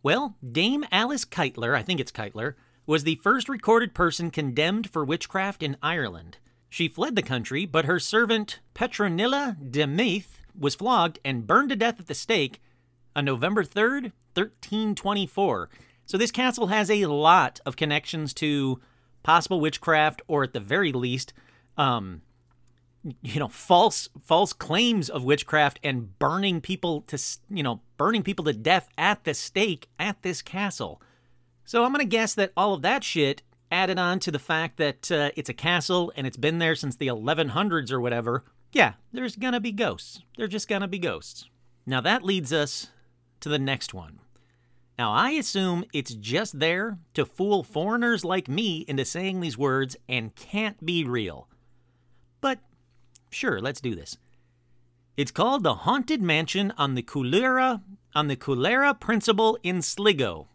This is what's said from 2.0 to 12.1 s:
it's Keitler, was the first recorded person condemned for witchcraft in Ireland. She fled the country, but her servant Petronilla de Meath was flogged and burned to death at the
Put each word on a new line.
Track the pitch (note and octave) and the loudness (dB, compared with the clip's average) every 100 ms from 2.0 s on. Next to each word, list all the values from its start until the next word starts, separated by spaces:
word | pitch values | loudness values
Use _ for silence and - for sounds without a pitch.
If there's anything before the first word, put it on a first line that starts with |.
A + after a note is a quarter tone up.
it's | A#2+ | -4
Keitler, | - G#2 G#2+ B2 - _ _ - | -6 -10 -6 -8 -8 _ _ 0
was | D#3 | 2
the | D3+ D#3+ | 2 0
first | G3+ B3+ - | 2 2 0
recorded | C4 - A3+ A#3 | -2 4 4 4
person | - F3 D3+ E3+ | 2 0 2 -4
condemned | D#3+ C#3+ B2 D#3+ G#3 G#3 | -2 -2 2 2 0 -2
for | D#3+ | -4
witchcraft | C#3 E3 - G3 F#3+ - | -2 -2 -2 -4 -4 -4
in | D3+ C#3 | -6 -4
Ireland. | D3 E3+ A#2 E2+ E2 - _ _ _ | -2 -2 -4 -6 -16 -20 _ _ _
She | - E3 | -2 -2
fled | - C4+ | 0 0
the | G#3+ | 0
country, | - B2+ A2 C#3 F#3+ | 0 -4 -2 -4 0
but | D#3 | 0
her | D3 F3+ | 2 0
servant | - G#3+ A#3 A3+ G#3 - _ | 2 2 4 0 -2 -12 _
Petronilla | - B3 - G#3 E3 A#3 C#4 C#4 E3+ C3+ | -4 -4 0 0 2 2 0 -2 -6 -4
de | C#3 D3 | -2 0
Meath | D#3+ B3 G3 - - - - | 2 0 0 -6 -20 -20 -4
was | C#3+ - | -2 0
flogged | G#3+ A#3+ E3+ - | 2 2 2 -2
and | C3+ B2+ G#2+ | -4 -4 0
burned | G3+ C#4 | 0 0
to | A3+ | 0
death | A3+ A3+ | -2 -2
at | |
the | F3 | -10